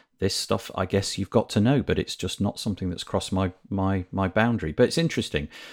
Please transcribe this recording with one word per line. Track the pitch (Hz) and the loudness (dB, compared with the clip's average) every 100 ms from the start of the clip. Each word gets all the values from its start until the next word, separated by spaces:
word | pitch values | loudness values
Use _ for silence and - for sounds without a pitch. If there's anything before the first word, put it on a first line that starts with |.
| _ - | _ -4
this | 98 | -2
stuff, | - - 104 - | -2 -2 -4 -4
I | - | -4
guess | 95 98 - - | 0 0 0 -4
you've | 101 | 0
got | 117 - | 2 2
to | 110 | 2
know, | 110 139 | 4 4
but | - 87 | 2 0
it's | - | -2
just | - 92 - | -4 -6 -2
not | 98 - | -2 -2
something | 110 92 92 | -4 -4 -4
that's | - | -6
crossed | - 98 - | -4 -4 -2
my, | 95 95 - - | 0 -2 -4 -6
my, | 98 95 95 90 | -2 0 0 -2
my | 95 95 | -2 0
boundary. | 110 117 113 80 | 2 2 2 0
But | 73 120 | 4 4
it's | - | 4
interesting, | 165 - - 76 73 - - | 0 0 -2 -2 -4 -10 -18